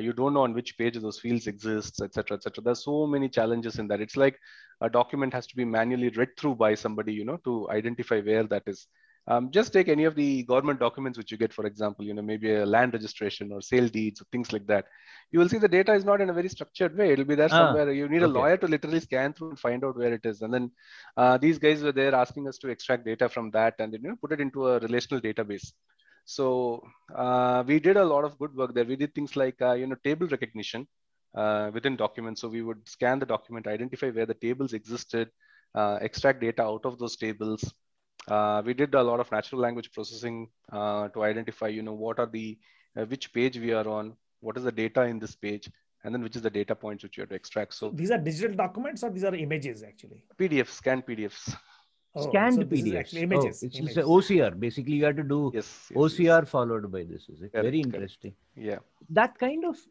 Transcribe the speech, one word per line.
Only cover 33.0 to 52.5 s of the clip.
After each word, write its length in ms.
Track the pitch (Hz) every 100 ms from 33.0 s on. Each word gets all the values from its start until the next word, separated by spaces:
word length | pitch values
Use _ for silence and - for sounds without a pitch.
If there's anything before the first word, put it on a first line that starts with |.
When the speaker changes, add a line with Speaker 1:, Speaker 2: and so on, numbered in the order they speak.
| 123 135
Speaker 1:
the 60 | 131
document, 420 | 110 - 117 107
identify 420 | 107 127 131 135
where 160 | 113 113
the 80 |
tables 400 | 113 117 123 135
existed, 560 | 110 107 117 - 117 113 _ _ _ _ 107
uh, 220 | 104 104
extract 400 | 113 - 139 131
data 220 | 117 117
out 220 | 110 110 131
of 140 | 120
those 160 | 117 -
tables. 580 | 110 104 110 110 - - _ _ _ - -
Uh, 320 | 107 107 104 110
we 80 |
did 220 | 127 143 135
a 80 |
lot 160 | 123 120
of 100 | 120
natural 280 | 107 - 131
language 320 | 120 120 110
processing, 560 | - 107 113 117 117 113 _ -
uh, 380 | 104 104 104 104
to 140 | 110
identify, 440 | 107 110 110 - 110
you 140 | 110
know, 120 | 110
what 260 | 107 113 113
are 80 | 117
the, 300 | 110 110 107 _ _ _ -
uh, 60 | 110
which 280 | 135 -
page 240 | 120 131 123
we 140 | 117
are 120 | 113 110
on, 300 | 107 107 120 _ _
what 160 | 110 127
is 80 |
the 80 | 127
data 300 | 110 110 127
in 180 | 120 113
this 160 | 110 -
page, 340 | 104 104 - - _ _ 110
and 80 | 123
then 60 |
which 160 | 110 120
is 40 |
the 80 | 110
data 240 | 104 101
points 300 | 110 107 101
which 140 | 101 -
you 40 |
have 80 | 101
to 60 | 95
extract. 380 | - 110 104
So 160 | - 107
Speaker 3:
These 220 | 151 180
are 60 | 233
digital 380 | 156 156 220 196
documents 480 | 185 220 285 302
or 60 | 240
these 160 | 185 196
are 100 | 180
images 480 | 147 156 135 107
actually? 400 | 104 - - - _ -
Speaker 1:
P 100 | 185
D 140 | 143
Fs, 120 | 120
scanned 320 | - 131 131 123
P 100 | 110
D 100 | 104
Fs. 280 | - - - - - _ _ _ 147
Speaker 3:
Oh, 140 | 147
Speaker 2:
Scanned 240 | 196 233